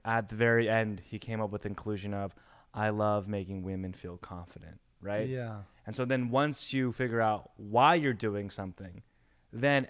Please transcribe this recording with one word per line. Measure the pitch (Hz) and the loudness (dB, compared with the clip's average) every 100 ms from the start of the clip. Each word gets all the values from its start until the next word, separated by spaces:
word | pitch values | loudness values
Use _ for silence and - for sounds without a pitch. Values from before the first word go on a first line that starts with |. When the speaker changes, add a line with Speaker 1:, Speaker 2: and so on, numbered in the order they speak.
| 110 | -2
Speaker 1:
at | 113 107 | 0 0
the | 110 | 2
very | 117 117 113 | 4 6 4
end, | 113 107 98 | 2 2 -4
he | - 110 | -8 -10
came | - 110 | -6 -4
up | 104 | -4
with | 104 | -4
the | 104 | -6
conclusion | 101 107 101 101 | -6 -4 -4 -4
of, | 101 98 - - - _ | -4 -6 -8 -20 -20 _
"I | - 107 | -2 0
love | 107 104 104 98 | 2 2 2 0
making | 104 92 95 | -4 -4 -6
women | 92 95 92 | -6 -4 -6
feel | 90 90 87 | -8 -12 -12
confident," | - 90 85 - 82 - _ _ | -12 -12 -14 -16 -18 -20 _ _
right? | 98 104 127 | -4 -2 -2
Speaker 2:
Yeah. | 127 113 107 98 _ - | -4 -6 -8 -12 _ -8
Speaker 1:
And | 110 | -2
so | 123 | 2
then | 131 123 | 2 2
once | 127 151 135 - | 2 2 0 -4
you | 135 127 | 0 0
figure | 113 127 117 | 0 0 2
out | 113 104 - - | 2 0 -4 -14
why | 104 113 143 175 | 0 6 6 6
you're | 139 | 4
doing | 113 110 104 101 | 0 0 -2 -4
something, | - 98 90 95 95 - _ _ _ _ | -6 -8 -10 -14 -16 -20 _ _ _ _
then | 113 139 139 | -2 2 4